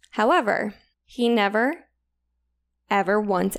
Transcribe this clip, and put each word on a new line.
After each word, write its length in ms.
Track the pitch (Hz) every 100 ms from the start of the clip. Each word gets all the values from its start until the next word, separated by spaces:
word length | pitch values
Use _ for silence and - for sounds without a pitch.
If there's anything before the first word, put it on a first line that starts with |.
| _
However, 640 | - 220 349 220 - 208 - _ _
he 240 | _ - 233
never, 460 | 233 202 214 254 339 - _ _ _ _ _ _ _ _ _ -
ever 320 | 202 180 208
once 360 | 208 190 190